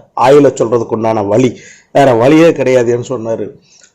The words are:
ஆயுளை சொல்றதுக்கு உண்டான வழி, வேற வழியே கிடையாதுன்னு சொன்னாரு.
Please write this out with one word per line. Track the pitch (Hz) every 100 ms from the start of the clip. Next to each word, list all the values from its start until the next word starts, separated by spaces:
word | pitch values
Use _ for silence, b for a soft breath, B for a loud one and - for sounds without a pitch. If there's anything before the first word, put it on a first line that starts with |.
| _
ஆயுளை | - 123 147 139
சொல்றதுக்கு | 127 120 120 110
உண்டான | 113 113 110
வழி, | 101 107 127 - B B B
வேற | - 139
வழியே | 117 123 156 165
கிடையாதுன்னு | 156 127 127 117 120 120
சொன்னாரு. | 123 113 110 104 - b b b